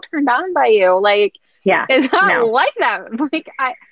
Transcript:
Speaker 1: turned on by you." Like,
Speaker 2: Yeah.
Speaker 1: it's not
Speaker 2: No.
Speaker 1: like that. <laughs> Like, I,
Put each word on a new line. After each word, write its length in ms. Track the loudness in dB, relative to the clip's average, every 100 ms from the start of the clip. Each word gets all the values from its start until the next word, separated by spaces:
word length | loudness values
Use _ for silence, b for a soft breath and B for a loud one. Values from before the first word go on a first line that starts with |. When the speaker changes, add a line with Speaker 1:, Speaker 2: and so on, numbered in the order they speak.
| -2
Speaker 1:
turned 180 | -4 -2
on 240 | -2 -2
by 120 | 0 2
you." 320 | 4 4 2
Like, 340 | 2 2 0 -4 _ _
Speaker 2:
Yeah. 220 | -2 0 0
Speaker 1:
it's 220 | 0 2
not 160 | 2 2
Speaker 2:
No. 140 | 2 0
Speaker 1:
like 260 | 0 0 -2
that. 240 | -2 -4 -8
<laughs> 200 | -6 -4
Like, 160 | -6 -8 -8
I, 160 | -6 -8 _